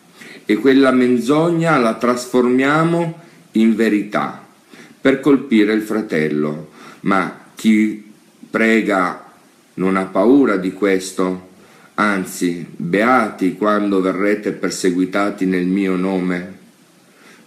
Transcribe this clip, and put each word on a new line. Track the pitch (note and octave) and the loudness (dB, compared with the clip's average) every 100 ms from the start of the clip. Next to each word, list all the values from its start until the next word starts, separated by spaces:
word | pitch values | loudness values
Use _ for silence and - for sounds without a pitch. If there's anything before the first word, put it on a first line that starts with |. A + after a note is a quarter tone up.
| _ - - - - | _ -20 -20 -12 -2
e | G#2 | 2
quella | C3+ C3+ C3+ | 4 4 4
menzogna | B2+ B2 B2 A2+ D3+ E3+ E3 E3 D3 | 4 2 2 2 0 2 0 2 2
la | A#2 A2 | 0 0
trasformiamo | A#2+ B2 - B2+ B2 B2+ C3+ D#3 E3 E3+ E3 E3 - - - | -2 -2 0 0 2 2 2 2 2 0 -2 -6 -18 -20 -4
in | A2 A2+ G#2+ | 2 2 4
verità | A2+ G#2 G2 D2 C#2 - - _ _ - - - | 2 0 -2 -4 -4 -8 -20 _ _ -20 -20 -2
per | C3+ C3+ | 0 2
colpire | D3+ C3+ - A2 G2+ | 2 2 4 2 4
il | A2 | 0
fratello. | G#2 G#2+ - D#2+ D#2 D2+ D2+ D2+ - - - - | -2 -4 -2 -2 -2 -2 -4 -6 -14 -20 -20 -8
Ma | F#2 F#2+ E2 - - - | -2 0 -2 -8 -20 -2
chi | A2 G#2+ G#2+ G#2+ - - _ _ - | 2 2 2 -4 -14 -20 _ _ -8
prega | A2 A2+ A2+ G2 F#2+ F2+ - - - _ _ _ - | -2 2 2 2 0 -2 -6 -16 -20 _ _ _ -4
non | F#2 F#2+ | -2 0
ha | F#2+ | -2
paura | G2 G#2+ C#3+ A#2 G2 | 0 4 4 4 0
di | F#2 | -4
questo, | - G2+ F#2+ F#2 - F#2 F#2 - - - - - - | -2 0 0 -2 -4 -4 -4 -12 -20 -20 -20 -12 -2
anzi, | G#2 G2 F2 - F2 F2 - - | -2 -2 -6 -4 -4 -4 -10 -10
beati | E2+ F#2+ A#2+ B2+ G#2 - F#2 - | -4 0 2 2 0 -2 -4 -2
quando | G#2+ G#2 G2+ G2 | 0 0 0 0
verrete | F#2 F2 G2+ G#2 G2+ | 0 -2 -2 -2 -4
perseguitati | - F2 - F#2+ F2+ F#2 G2+ G2+ G2+ F#2+ | -6 -6 -2 -2 0 -2 -2 -4 -2 -2
nel | F#2 F2+ | 0 0
mio | G2 F#2+ F2+ | 0 0 -2
nome, | F#2+ F#2+ F#2 F2 F#2+ - - _ _ _ _ _ - - | -2 -2 -2 -4 -8 -16 -20 _ _ _ _ _ -20 -20